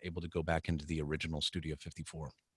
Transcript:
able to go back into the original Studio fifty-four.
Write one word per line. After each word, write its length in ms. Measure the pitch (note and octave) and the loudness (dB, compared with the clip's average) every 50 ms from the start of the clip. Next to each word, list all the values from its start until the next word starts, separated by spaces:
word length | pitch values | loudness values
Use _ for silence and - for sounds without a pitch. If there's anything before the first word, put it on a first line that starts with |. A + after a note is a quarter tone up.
| - | -6
able 180 | F2+ E2+ E2+ | -6 -4 -4
to 60 | E2+ E2+ | -4 0
go 160 | - F2 D#2+ | 0 2 4
back 240 | E2 E2 D#2+ - - | 4 4 4 4 2
into 180 | E2+ D#2 D2 | 0 0 0
the 140 | D2 D#2+ D#2 | 0 0 0
original 380 | D2+ D2 D2+ D#2 - E2 D#2+ D2+ | 2 2 0 0 0 0 0 0
Studio 360 | - - - F2+ D#2+ D#2+ D2+ D2 | 0 0 0 0 -2 -2 -4 -4
fifty-four. 520 | - E2 - - D#2 - - D#2+ D2+ C#2 - _ _ _ _ | -6 -8 -8 -8 -8 -8 -8 -8 -8 -8 -10 _ _ _ _